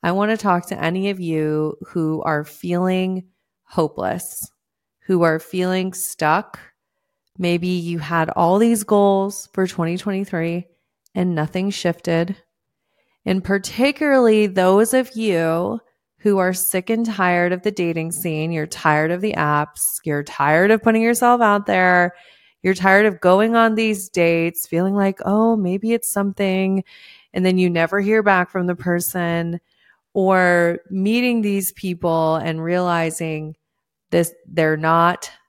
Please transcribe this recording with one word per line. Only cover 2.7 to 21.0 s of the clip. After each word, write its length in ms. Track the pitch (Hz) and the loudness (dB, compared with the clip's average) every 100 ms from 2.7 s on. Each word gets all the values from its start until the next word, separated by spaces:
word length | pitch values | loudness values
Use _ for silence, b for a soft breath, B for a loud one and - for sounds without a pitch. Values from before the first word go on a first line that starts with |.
| 175 185 185 185 185 185 _ _ _ | -2 0 0 -2 -6 -10 _ _ _
hopeless, 840 | _ - 156 - 92 180 - - - _ _ _ _ _ | _ -4 -4 -2 -4 -4 -8 -14 -16 _ _ _ _ _
who 220 | - 185 | -2 2
are 180 | 170 160 | 2 0
feeling 520 | - 185 180 185 185 | -4 -4 -2 -2 -4
stuck. 680 | 180 - - 156 165 - - - _ _ _ _ _ _ - | -6 -10 -4 0 0 -2 -18 -20 _ _ _ _ _ _ -6
Maybe 300 | 180 175 180 | -2 0 0
you 320 | 180 170 170 | -4 -4 -6
had 320 | 147 165 160 | -4 -2 -2
all 300 | - 170 190 | 0 2 4
these 240 | 233 233 | 4 2
goals 640 | 208 208 202 196 196 - - | 2 2 4 2 -2 -8 -10
for 140 | - 185 | -4 -4
twenty 320 | - 165 180 | -2 -4 -4
twenty-three 680 | 208 190 196 175 165 170 175 _ _ _ _ - | -4 -6 -4 -4 -4 -4 -8 _ _ _ _ -4
and 180 | 180 | -2
nothing 360 | 165 151 185 196 | 0 -2 -2 -4
shifted. 680 | 202 180 165 - 165 170 196 _ _ _ _ _ _ _ _ - | -2 -4 -4 -2 -2 -2 -6 _ _ _ _ _ _ _ _ -4
And 160 | 190 | -4
particularly 1040 | 185 196 190 - 269 294 302 269 233 220 214 | 0 -4 -4 -2 -2 0 2 4 4 4 2
those 480 | 190 185 196 220 | 2 4 4 4
of 160 | 262 247 220 | 2 -2 -4
you 640 | 220 170 165 165 185 226 _ _ _ _ | -2 0 0 0 -2 -6 _ _ _ _
who 200 | 214 196 | 0 2
are 140 | 185 | 2
sick 380 | 180 - 185 180 | 0 -2 -4 -2
and 140 | 226 | -2
tired 480 | 233 196 185 175 175 | -2 0 2 2 2
of 100 | 180 | 0
the 100 | 208 | -4
dating 400 | 208 170 165 160 | -2 -2 -2 -6
scene, 400 | 170 180 156 160 | -6 -6 -4 -4
you're 160 | 165 151 | -4 -6
tired 420 | - 160 151 160 | -4 0 2 0
of 100 | 175 | -2
the 140 | 208 - | -4 -2
apps, 640 | 147 147 151 - - - | 0 0 -2 -6 -8 -6
you're 180 | - 147 | -4 -4
tired 480 | 147 - 143 156 196 | -6 -2 2 4 4
of 100 | 214 | 4
putting 220 | 226 226 | 2 2